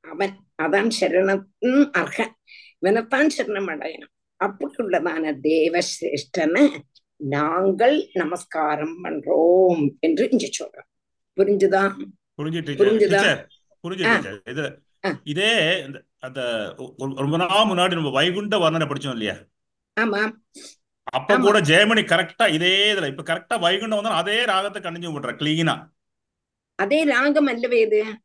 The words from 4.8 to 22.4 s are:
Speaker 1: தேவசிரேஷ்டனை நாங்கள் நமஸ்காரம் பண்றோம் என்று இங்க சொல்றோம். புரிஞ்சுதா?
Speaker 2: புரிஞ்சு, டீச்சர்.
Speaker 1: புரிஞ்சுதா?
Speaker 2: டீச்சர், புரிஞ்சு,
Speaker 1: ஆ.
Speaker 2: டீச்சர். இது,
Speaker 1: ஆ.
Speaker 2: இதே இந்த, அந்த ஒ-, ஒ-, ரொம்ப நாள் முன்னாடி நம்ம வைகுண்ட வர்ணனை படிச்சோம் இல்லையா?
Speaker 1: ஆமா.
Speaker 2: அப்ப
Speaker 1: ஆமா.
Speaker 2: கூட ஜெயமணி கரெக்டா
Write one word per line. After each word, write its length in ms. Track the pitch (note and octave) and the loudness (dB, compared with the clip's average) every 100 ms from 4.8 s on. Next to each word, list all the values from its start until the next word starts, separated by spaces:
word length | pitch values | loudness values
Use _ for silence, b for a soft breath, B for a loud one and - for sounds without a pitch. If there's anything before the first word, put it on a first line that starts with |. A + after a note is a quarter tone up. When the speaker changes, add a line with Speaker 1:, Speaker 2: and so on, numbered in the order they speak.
| A3 F3+ E3+ D#3+ D#3 C#3 | -2 0 0 -4 -4 -2
Speaker 1:
தேவசிரேஷ்டனை 1300 | D3+ D#3+ D#3+ E3+ F3 - - C3+ - F#3 D#3 F#3 C#4+ D3+ - _ _ _ | 0 2 2 0 -2 -6 -6 -6 -6 -2 0 4 4 2 -18 _ _ _
நாங்கள் 920 | C#3+ C#3+ D3+ E3+ G3 F3+ A#3+ D4+ - | -4 -2 0 0 0 4 4 4 -2
நமஸ்காரம் 920 | F#3 E3+ F3 - D#3+ D3+ D3+ D3+ E3 | -4 -4 -6 -8 -4 -2 -2 -4 -8
பண்றோம் 880 | F3 D#3 D3 D3+ E3 F3+ F#3 E3+ C#3+ - | -8 -8 0 2 6 6 6 4 0 0
என்று 300 | D#3+ E3 A#3+ | 0 2 2
இங்க 180 | - - - | 0 -2 -8
சொல்றோம். 240 | - - - _ _ _ _ - | -10 -14 -20 _ _ _ _ -2
புரிஞ்சுதா? 560 | G3 G3+ F#3+ F#3+ G3 G3 D4 - _ - | 2 4 4 4 0 -2 -16 -18 _ -10
Speaker 2:
புரிஞ்சு, 200 | D3+ E3 | -6 -6
டீச்சர். 240 | D#3 C#3 G3+ | -6 -2 0
Speaker 1:
புரிஞ்சுதா? 120 | A3 | 2
Speaker 2:
டீச்சர், 500 | G3+ G3 G3+ C#3 - _ _ _ | 2 4 2 0 -6 _ _ _
புரிஞ்சு, 240 | E3+ F#3 F#3 | -12 -4 0
Speaker 1:
ஆ. 80 | |
Speaker 2:
டீச்சர். 280 | G#3+ G#2 G2+ | 0 -2 -12
இது, 380 | - C3+ C#3+ - _ _ F#3+ | -10 -8 -8 -10 _ _ -8
Speaker 1:
ஆ. 140 | D3 | -8
Speaker 2:
இதே 600 | - D3+ G#3 A3+ D#3+ F#3 C#3 | -8 -2 0 2 0 -2 -4
இந்த, 160 | C#3 _ _ | -16 _ _
அந்த 560 | B2+ C3+ B2 A#2 G2 - | -14 -8 -4 -4 -6 -10
ஒ-, 180 | B2+ - | -16 -10
ஒ-, 160 | C3+ | -8
ரொம்ப 220 | C3+ C#3 E3 | -4 -2 0
நாள் 300 | F3 G3+ A3 | 2 2 2
முன்னாடி 260 | F3+ F3+ | 2 0
நம்ம 180 | E3+ D3 | 0 -2
வைகுண்ட 480 | C3 E3+ F3+ G#3 G#3 | 0 0 -2 -2 2
வர்ணனை 340 | D#3+ E3 D3 | 2 0 -4
படிச்சோம் 180 | C#3+ C#3 | -4 -8
இல்லையா? 240 | A#2 G#2+ F2+ - _ _ _ _ - | -6 -6 -6 -14 _ _ _ _ -4
Speaker 1:
ஆமா. 300 | A3+ G3+ A3 A3 _ - B - _ _ | -2 0 -4 -6 _ -20 B -20 _ _
Speaker 2:
அப்ப 360 | - C3 C#3+ F#3+ | -8 -8 0 4
Speaker 1:
ஆமா. 20 | |
Speaker 2:
கூட 200 | F#3+ G#3 | 6 4
ஜெயமணி 420 | D3+ E3 G#3 A3+ | 6 6 6 2
கரெக்டா 500 | - E3+ F3 - | 2 0 0 0